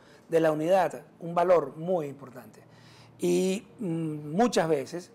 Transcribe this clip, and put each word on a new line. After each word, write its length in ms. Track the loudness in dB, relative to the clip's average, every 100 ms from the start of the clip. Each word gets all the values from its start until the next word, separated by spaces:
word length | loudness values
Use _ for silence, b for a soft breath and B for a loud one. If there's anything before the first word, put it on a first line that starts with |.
| B B -2
de 120 | 2
la 120 | 2
unidad 500 | 2 2 2 2 -4 -14 -14
un 140 | -4
valor 400 | 0 4 4 2 -6
muy 300 | -4 -2 -4
importante. 540 | -10 -16 -18 -20 -20 -20 B B B B -4
Y, 480 | 0 2 0 -2 -8 -10
mm, 520 | -6 -4 -6 -8 -4 0
muchas 320 | 2 2 2
veces 420 | 0 -2 -10 -14